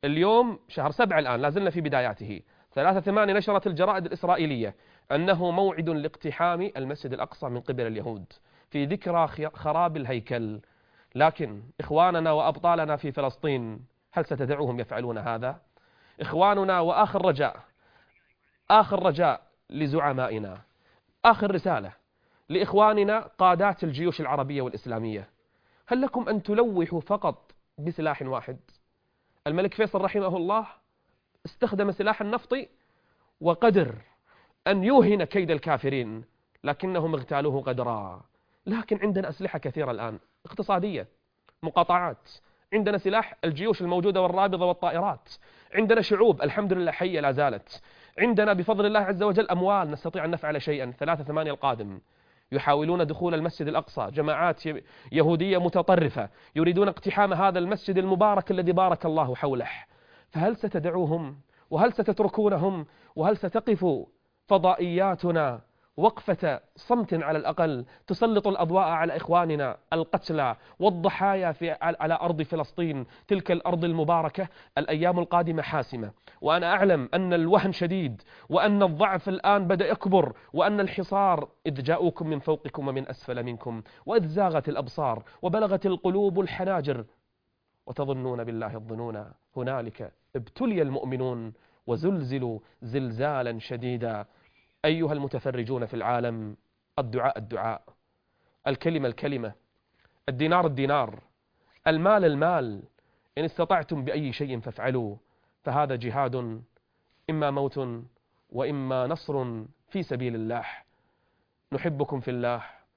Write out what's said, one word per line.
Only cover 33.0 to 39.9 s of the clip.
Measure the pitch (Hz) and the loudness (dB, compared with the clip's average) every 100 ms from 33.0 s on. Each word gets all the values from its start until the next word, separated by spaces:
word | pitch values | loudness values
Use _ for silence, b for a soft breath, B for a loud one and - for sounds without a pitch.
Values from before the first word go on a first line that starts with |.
| _ _ _ _ | _ _ _ _
وقدر | 160 170 240 196 143 110 - _ _ b b b - | 0 4 6 6 2 -2 -16 _ _ b b b 0
أن | 202 | 2
يوهن | 190 269 220 208 | 6 8 8 6
كيد | 165 202 175 | 2 0 0
الكافرين، | 156 165 139 139 135 117 110 - _ _ _ | -2 0 0 0 -2 -4 -8 -14 _ _ _
لكنهم | 139 143 190 185 165 | -6 -4 -2 -2 0
اغتالوه | 160 127 143 147 135 | -2 -2 -2 0 -2
غدرا. | 131 123 120 110 98 90 - _ _ _ - | -2 -4 -2 -4 -8 -14 -20 _ _ _ -6
لكن | 226 214 202 | -6 -2 -2
عندنا | 202 190 190 | 0 -2 -4
أسلحة | 156 190 160 | -6 -8 -6
كثيرة | 147 143 139 | -8 -6 -4